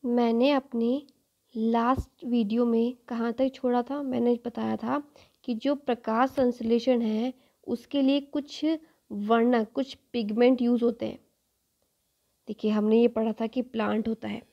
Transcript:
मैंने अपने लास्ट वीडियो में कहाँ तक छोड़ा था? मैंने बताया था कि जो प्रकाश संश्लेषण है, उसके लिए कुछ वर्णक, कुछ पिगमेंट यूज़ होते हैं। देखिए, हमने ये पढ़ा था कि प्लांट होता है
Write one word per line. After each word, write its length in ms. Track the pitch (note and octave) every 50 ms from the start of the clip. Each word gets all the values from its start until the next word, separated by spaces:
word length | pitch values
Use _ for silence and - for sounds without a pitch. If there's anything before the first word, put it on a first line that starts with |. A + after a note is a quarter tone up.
| -
मैंने 480 | B3+ A#3+ A#3+ A#3+ A#3 A3+ A#3 A#3+ C#4 D4
अपने 480 | C4+ C4 - - A#3 A3+ A#3 B3 C#4+ C#4+ - _ _ _ _ _ _ _ _ _
लास्ट 680 | A3+ A3 A3+ A3+ A#3 A#3 A#3+ C4 C4+ - _ _ _ -
वीडियो 400 | B3 A#3+ A#3+ A3+ G3+ G#3+ A#3 A#3+
में 300 | A#3+ A3+ A3+ A#3 A#3+ B3+ _ _ -
कहाँ 240 | A#3+ A#3 A3+ A#3 A3+
तक 180 | A#3 C4 C4+ C4
छोड़ा 280 | - - B3+ A#3+ B3 A#3+
था? 180 | B3 C4+ D4 C#4+
मैंने 360 | C4+ B3+ B3 A#3+ A#3+ A#3+ A#3 _
बताया 300 | A#3+ A#3+ - A3 A3+ A3 G#3+
था 240 | A3+ A3+ B3+ D4 D4 - _ - - _ _ _ _
कि 80 | - B3
जो 200 | A3 - C4+ D4 C#4
प्रकाश 520 | - - A#3+ A#3 - - A3 A3+ B3+ C4+
संश्लेषण 720 | C4 - C4 B3 A#3+ A#3+ A#3 A3+ A#3 A#3 A#3 C4+ B3+ A#3+
है, 320 | A#3 G#3+ G#3+ G#3+ A3+ C4 B3+ _ _ _ _ _ _ -
उसके 340 | A#3+ A#3 - - - C#4+
लिए 180 | C#4 C4 C#4 C#4+
कुछ 440 | C#4+ C#4 - D4 C#4 C#4+ - - - D#4 D#4+ D#4 D#4+ _ _ _ _ _
वर्णक, 600 | G#3+ G3+ G3+ G#3 A3+ A#3 A3+ A#3+ B3 A#3 A3 G#3+
कुछ 220 | _ - C4+ C4+ - - _ _ _
पिगमेंट 480 | A#3+ A3+ G3+ G#3+ A3 B3 B3 C4 A#3+
यूज़ 220 | B3 A#3 A#3+ A#3 A#3
होते 220 | A#3 A#3 A#3 -
हैं। 140 | - - - _ _ _ _ _ _ _ _ _ _ _ _ _ _ _ _ _ _ _ _ _ _ _ _ _ -
देखिए, 240 | G#3+ _ - G#3+
हमने 280 | G#3+ G#3+ G#3 G#3+ A3 A#3
ये 80 | A#3 A#3+
पढ़ा 240 | A#3 A3+ A3 A3 G#3+
था 140 | - A3+ A3
कि 140 | - B3+ B3
प्लांट 440 | B3+ - A3+ G#3+ G#3 G#3 G#3+ G#3+ A3+
होता 200 | A3 A3 - G#3+
है 140 | G3+ G#3 - _